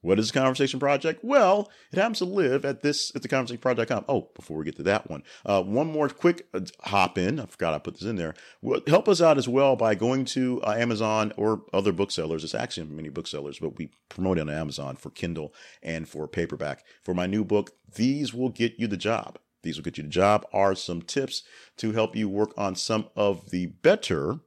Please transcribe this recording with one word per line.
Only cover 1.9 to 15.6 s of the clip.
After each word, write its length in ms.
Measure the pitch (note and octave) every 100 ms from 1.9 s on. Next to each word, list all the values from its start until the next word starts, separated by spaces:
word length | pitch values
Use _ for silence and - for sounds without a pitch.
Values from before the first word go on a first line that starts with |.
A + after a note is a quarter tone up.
it 80 | -
happens 200 | G#3+ G#3+
to 60 |
live 400 | F3+ G3 D3+ C3
at 180 | C#3 C3
this, 280 | C#3+ D3 - C#3
at 60 |
the 60 | D#3+
conversation 320 | C3+ A#2+ A#2+
project 280 | C3 A#2+ A2+
dot 160 | A#2
com. 0 | -
Oh, 220 | C3+ - -
before 220 | - D#2
we 60 |
get 120 | D#2 -
to 80 |
that 260 | E2+ G2+ -
one, 140 | D2 - -
uh, 180 | - G2+
one 260 | F#2+ A2 D#3+
more 200 | D#3 D3
quick, 380 | - E3+ E3+ -
uh, 60 | F#2+ F#2 -
hop 360 | - G2+ F2+ -
in. 220 | F#2 D3
I 60 | A2
forgot 280 | - E2+
I 40 | D2+
put 140 | -
this 100 | -
in 120 | G2 G#2+
there. 180 | E2 - - -
Well, 180 | A#2 - -
help 220 | E3 G#3+
us 120 | F3+
out 180 | E3 D3
as 100 | B2
well 280 | B2 C#3 B2+
by 200 | A2+ G#2
going 280 | A2+ C3 B2+
to, 360 | - B2+ B2
uh, 120 | - G#2+
Amazon 540 | A#2+ A2 A2 A2 G#2+ G#2
or 280 | G#2 A2 -
other 180 | G2 G2
booksellers. 540 | F2 G2+ - D#2+ D#2+
It's 100 | D#2
actually 320 | - A#2+ - D#2
many 220 | D2+ D#2
booksellers, 500 | C#2+ E2 D2+ D2 C#2
but 180 | E2 -
we 140 | D2 _ _
promote 300 | - F#2 F2+
it 40 |
on 80 | D2+
Amazon 440 | D2+ D#2+ C#2 C#2
for 160 | C2+ D#2+
Kindle 420 | - F2 D#2+ D2+ -